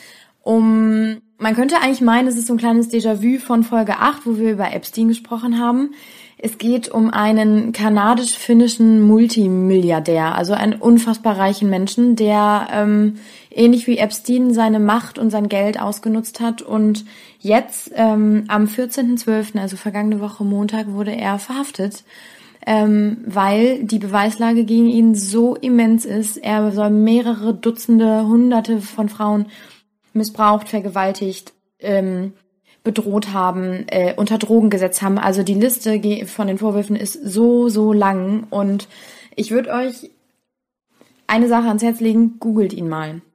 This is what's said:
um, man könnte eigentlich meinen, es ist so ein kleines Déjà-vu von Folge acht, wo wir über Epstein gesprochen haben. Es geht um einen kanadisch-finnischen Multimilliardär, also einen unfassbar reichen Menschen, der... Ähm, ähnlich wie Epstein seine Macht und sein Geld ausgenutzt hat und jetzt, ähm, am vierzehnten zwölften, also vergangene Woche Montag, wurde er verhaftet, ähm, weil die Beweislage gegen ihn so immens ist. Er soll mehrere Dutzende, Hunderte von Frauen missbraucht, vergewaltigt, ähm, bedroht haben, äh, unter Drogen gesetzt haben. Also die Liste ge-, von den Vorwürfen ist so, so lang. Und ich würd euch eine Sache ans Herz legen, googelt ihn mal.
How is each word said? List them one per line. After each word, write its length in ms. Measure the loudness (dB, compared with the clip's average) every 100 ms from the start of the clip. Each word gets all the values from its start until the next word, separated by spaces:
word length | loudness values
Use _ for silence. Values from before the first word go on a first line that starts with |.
| -20 -20 _ _
um, 760 | 0 2 4 4 2 2 -2 -6 _ -6
man 160 | -2 0
könnte 220 | 0 0
eigentlich 200 | 0 2
meinen, 260 | 2 4 2
es 80 | -2
ist 100 | -2
so 80 |
ein 60 | -2
kleines 320 | 2 0 0
Déjà-vu 480 | 0 -2 0 0 0
von 240 | 0 0
Folge 340 | 2 0 0 0
acht, 280 | 0 -2 -4
wo 120 | -2
wir 140 | 0
über 200 | -2 -4
Epstein 360 | -6 -8 0 0
gesprochen 520 | 0 -4 -6 -2 -2
haben. 360 | 0 0 -2 -8 -20 -20 -20 -10
Es 220 | -8 -4
geht 300 | -2 -2 -2
um 200 | 0 0
einen 640 | 2 2 2 4 2 0
kanadisch-finnischen 1300 | -2 0 2 2 2 -2 -6 2 4 4 4 4 6
Multimilliardär, 1300 | 6 6 4 2 0 2 2 4 2 0 0 0 0 -2
also 180 | -2
einen 200 | 0 -2
unfassbar 680 | 0 4 4 4 -2 -2 0
reichen 320 | 0 0 0
Menschen, 460 | 0 -2 2 2 4
der... 500 | 2 2 2 0 -2
Ähm, 460 | -2 2 2 2 -2 -14 -20 -8
ähnlich 380 | 4 4 4 2
wie 100 | 0
Epstein 560 | -2 -4 -2 0 2
seine 260 | 2 2 2
Macht 380 | 2 0 -4 -2
und 140 | -2
sein 180 | 0 -2
Geld 320 | -2 -2 -2
ausgenutzt 580 | -6 -6 -4 -4 -4 -6
hat 220 | -6 -6
und 440 | -4 0 0 0 -6 -20 -20 _
jetzt, 520 | 0 0 0 -12 -10 0
ähm, 480 | 0 2 2 2 0
am 200 | 0 0
vierzehnten 500 | -2 -6 -2 -2 -2
zwölften, 400 | -2 -2 -2 -6
also 180 | -6 -8
vergangene 440 | -8 -4 -2 -2
Woche 240 | -6 -6
Montag, 440 | -4 -2 -2 -4 -6
wurde 280 | -6 -6 -6
er 240 | -4 -6
verhaftet, 640 | -6 -8 -8 -8 -8 -8 _ -20 -20 -20 -20 -12 -2
ähm, 540 | 0 2 2 0 -4 -6
weil 580 | -2 0 2 0 0
die 160 | -4 -4
Beweislage 680 | -2 -2 -2 -2 0 0 2
gegen 220 | 2 4
ihn 280 | 4 4 2
so 400 | 0 0 0 0
immens 480 | 0 2 4 2
ist. 340 | 0 -4 -6 -6
Er 340 | -4 0 0
soll 180 | 0 2
mehrere 640 | 4 4 2 2 -2 -4
Dutzende, 720 | -2 -4 -4 2 4 4 2 2
Hunderte 560 | 4 4 2 0 -4
von 260 | -4 -6 -6
Frauen 380 | -4 -2 -2 -4 -10 -20 -20 _ _ _
missbraucht, 560 | -4 -4 0 2 2 -2
vergewaltigt, 840 | -8 -6 -4 -4 -4 -6 -8 -16 _ _ _
ähm, 540 | -2 -2 -2 -4 -8 -12 _ _ _ _ -6
bedroht 480 | -4 -2 -2 -2
haben, 520 | -2 -2 -2 -6 -6 -4
äh, 260 | -2 -2 -2
unter 220 | -2 -2
Drogen 320 | 2 2 4
gesetzt 320 | 0 -2 -2
haben. 160 | -2 0
Also 260 | 0 -2
die 100 | 0
Liste 460 | 0 0 0 -2 -2
ge-, 260 | -2 -4 -8
von 220 | -6 -4
den 100 | -2
Vorwürfen 380 | -2 -2 -2 -4
ist 180 | -6
so, 560 | -10 -6 0 2 4 2
so 240 | 2 2
lang. 520 | 2 2 0 -2 -4 -4
Und 400 | -4 -2 -4 -6 -20 -20 -20 -16 -8
ich 160 | -2
würd 160 | -2 -2
euch 440 | -4 -6 -8 -20 _ _ _ _ _ _ _ _ _ _ _ -4
eine 200 | -2 0
Sache 200 | 0 0
ans 160 | -2
Herz 180 | -2 -2
legen, 380 | 0 0 0 -2
googelt 340 | -4 -2 -2
ihn 160 | -4 -8
mal. 320 | -8 -10 -14 _